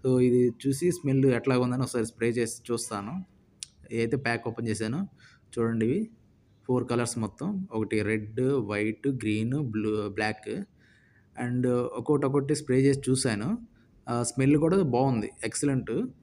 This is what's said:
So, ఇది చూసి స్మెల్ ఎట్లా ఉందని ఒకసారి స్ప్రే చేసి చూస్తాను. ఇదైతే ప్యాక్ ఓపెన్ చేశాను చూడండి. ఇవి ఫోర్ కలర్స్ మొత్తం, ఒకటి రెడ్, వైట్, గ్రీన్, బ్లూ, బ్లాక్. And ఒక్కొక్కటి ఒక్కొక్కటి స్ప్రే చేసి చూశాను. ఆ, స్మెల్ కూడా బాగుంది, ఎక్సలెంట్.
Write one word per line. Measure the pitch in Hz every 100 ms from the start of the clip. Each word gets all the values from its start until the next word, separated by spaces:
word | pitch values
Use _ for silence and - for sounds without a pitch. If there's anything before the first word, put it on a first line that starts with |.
| 131
So, | 127
ఇది | 127 123 123 120 139
చూసి | 135 175
స్మెల్ | 175 143 135 135
ఎట్లా | 120 123 127
ఉందని | 123 123
ఒకసారి | 131 123 113
స్ప్రే | - 113
చేసి | 117 113 - -
చూస్తాను. | 117 - 104 104 175 185 _ _ _ - _ -
ఇదైతే | 117 113 131
ప్యాక్ | 131 117 120
ఓపెన్ | 113 117
చేశాను | 107 110 135 196 - - - _
చూడండి. | - 117 113 110
ఇవి | 165 220 - _ _ _ _ -
ఫోర్ | 127 123
కలర్స్ | 120 117 -
మొత్తం, | 110 - 170 202 190
ఒకటి | 113 107 107
రెడ్, | 104 110 104 110
వైట్, | 127 139 101 104 107 110 139
గ్రీన్, | 131 107 107 113 139
బ్లూ, | 139 107 107 107 104
బ్లాక్. | 101 107 107 - 131 196 _ _ _ _ _ _ -
And | 123 123 123
ఒక్కొక్కటి | 123 120 113 117 147 139
ఒక్కొక్కటి | 139 139 147
స్ప్రే | 147 127
చేసి | 135 135 123
చూశాను. | 127 131 104 120 233 233 _ _ _ -
ఆ, | 120
స్మెల్ | 120 - 135 147
కూడా | 160 190
బాగుంది, | 160 120 135 120 104 -
ఎక్సలెంట్. | 113 - 143 131 110 120 254 -